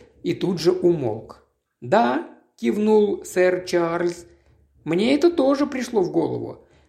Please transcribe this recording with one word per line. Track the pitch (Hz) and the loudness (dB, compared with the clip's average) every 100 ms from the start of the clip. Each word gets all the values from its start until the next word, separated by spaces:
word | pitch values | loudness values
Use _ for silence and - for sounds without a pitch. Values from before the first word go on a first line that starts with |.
| - _ | -20 _
и | 175 | -6
тут | 143 170 180 | -4 -4 -2
же | 165 | 0
умолк. | 185 180 165 123 110 - - _ _ _ _ | 2 2 0 -2 -6 -12 -20 _ _ _ _
«Да», | 123 196 240 277 349 - _ - | 0 2 2 0 -6 -16 _ -6
кивнул | 233 208 214 214 208 185 | -2 0 2 4 2 -2
сэр | - 185 180 180 | -4 2 2 2
Чарльз, | 180 175 170 170 175 175 - _ _ _ _ _ | -2 -2 0 -2 -4 -6 -14 _ _ _ _ _
«мне | - 170 226 294 | -4 0 2 4
это | 349 | 2
тоже | 339 269 277 294 | 4 2 2 -2
пришло | 254 240 220 | -4 -4 -2
в | 170 | 0
голову. | 160 147 - 110 - _ _ | 0 -2 -4 -8 -14 _ _